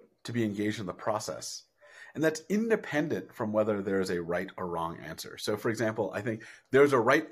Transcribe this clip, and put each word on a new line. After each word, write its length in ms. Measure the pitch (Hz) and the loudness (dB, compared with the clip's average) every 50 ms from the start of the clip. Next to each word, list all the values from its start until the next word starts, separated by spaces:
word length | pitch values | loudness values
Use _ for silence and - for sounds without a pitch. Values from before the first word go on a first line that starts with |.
| - _ _ _ - | -14 _ _ _ -12
to 80 | - | -6
be 120 | 117 120 113 | -2 0 0
engaged 360 | 107 98 104 104 107 107 113 | 0 0 0 -2 -2 -2 -4
in 60 | 101 | -6
the 60 | 87 | -8
process. 720 | - - - 113 107 107 - - 69 58 - - - - - _ _ _ - - - - - - - | -8 -6 -4 -2 -2 -2 -4 -6 -8 -8 -10 -12 -12 -14 -16 _ _ _ -20 -20 -20 -20 -20 -14 -4
And 80 | 127 | 0
that's 200 | 156 160 156 - - - | 0 0 0 -2 -2 -2
independent 840 | 190 214 226 226 220 220 - - 151 147 160 156 120 92 - - - | 0 0 2 2 0 0 0 -2 -2 -2 0 0 -2 -4 -6 -8 -6
from 180 | - 120 107 | -6 -4 0
whether 280 | 107 110 107 110 104 101 | 2 2 2 2 2 0
there 180 | 98 101 98 98 | 0 0 0 0
is 100 | 92 95 | 0 0
a 120 | 90 87 | -2 -2
right 260 | 85 82 85 90 95 92 - | -2 -2 -2 -2 -4 -6 -8
or 100 | - 92 | -8 -6
wrong 320 | 90 85 82 82 82 82 - | -6 -4 -4 -4 -4 -6 -8
answer. 380 | - 78 78 - - - - - | -12 -12 -12 -12 -14 -14 -14 -8
So, 180 | - - 107 | -4 -2 -2
for 140 | 104 - 123 | 0 0 -2
example, 420 | 110 117 120 110 110 120 104 92 - | 0 0 0 0 0 0 -2 -2 -4
I 60 | 98 | -4
think 240 | 104 120 110 110 - - - - _ _ | -4 -4 -6 -6 -8 -14 -20 -20 _ _
there's 220 | - 135 143 143 | 8 8 8 8
a 80 | 139 123 | 8 6
right 260 | 110 123 139 160 160 - | 6 6 4 4 2 0